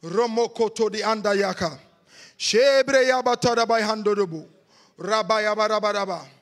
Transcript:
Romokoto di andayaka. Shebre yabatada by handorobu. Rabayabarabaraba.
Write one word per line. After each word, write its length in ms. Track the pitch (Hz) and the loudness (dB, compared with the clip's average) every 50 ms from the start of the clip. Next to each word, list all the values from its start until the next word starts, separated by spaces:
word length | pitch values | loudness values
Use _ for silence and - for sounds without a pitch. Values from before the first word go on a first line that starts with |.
| - | -14
Romokoto 880 | 165 165 202 240 240 220 226 233 226 - - 226 208 220 - 226 214 | -4 -2 -2 -2 0 0 -2 -2 -2 -2 -2 -4 -4 0 -2 -2 -2
di 100 | 196 220 | -2 -4
andayaka. 760 | 196 208 220 220 190 208 202 196 196 190 180 - 185 165 147 135 - _ _ _ _ _ _ - - - _ _ | -2 -2 -2 -2 0 -2 0 0 0 -2 -4 -4 -6 -8 -8 -10 -20 _ _ _ _ _ _ -20 -20 -20 _ _
Shebre 680 | - - - 214 254 277 277 269 262 254 277 269 254 | -6 0 2 4 4 4 4 4 2 4 4 4 4
yabatada 600 | 262 254 254 247 247 240 240 247 247 240 233 233 | 4 2 2 2 0 0 2 2 0 2 2 2
by 160 | 220 226 226 214 | 2 2 0 0
handorobu. 640 | 214 220 220 208 208 208 202 202 180 160 156 151 - _ _ _ _ _ _ _ _ _ - | -2 -4 -2 0 -2 0 0 -2 -4 -4 -12 -14 -16 _ _ _ _ _ _ _ _ _ -12
Rabayabarabaraba. 1300 | - 190 214 220 214 180 220 214 214 214 208 214 214 214 214 214 202 208 208 202 196 190 185 165 143 135 _ _ | -6 -2 -2 -2 0 0 0 0 0 -2 0 0 0 0 0 0 0 -2 -2 -2 -4 -4 -6 -10 -10 -16 _ _